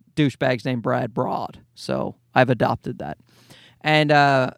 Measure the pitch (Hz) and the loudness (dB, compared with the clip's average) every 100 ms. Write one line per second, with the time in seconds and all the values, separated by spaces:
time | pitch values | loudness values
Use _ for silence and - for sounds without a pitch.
0 | _ - 143 - 135 123 135 123 117 123 | _ -2 0 0 -4 -2 -4 -4 -2 -4
1 | 123 123 127 - 107 - _ - - 131 | -4 -4 -4 -4 -8 -14 _ -16 -8 -6
2 | - - _ 127 127 120 120 117 135 - | -6 -12 _ 2 2 2 0 -2 -6 -10
3 | 71 - _ _ _ - - _ 151 156 | -12 -14 _ _ _ -20 -20 _ 0 2
4 | 151 147 143 135 127 | 4 4 6 4 0